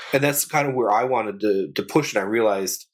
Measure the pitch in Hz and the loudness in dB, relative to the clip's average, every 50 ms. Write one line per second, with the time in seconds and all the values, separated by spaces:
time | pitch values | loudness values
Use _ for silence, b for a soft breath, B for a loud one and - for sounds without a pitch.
0 | B B - 139 143 143 139 - - - - 147 143 139 131 127 117 104 104 113 | B B 0 2 2 2 0 -2 -2 -2 0 0 0 0 0 0 2 4 4 2
1 | 127 131 127 117 107 107 98 98 107 104 98 98 92 73 - - 101 - - 160 | 2 2 0 -2 -2 -4 -4 -2 0 0 0 0 -2 -4 -4 -6 -2 0 0 0
2 | 143 - - 104 95 101 110 117 113 107 101 95 95 87 - - - _ | 0 0 -2 -2 0 0 2 2 2 2 2 0 -2 -4 -6 -8 -12 _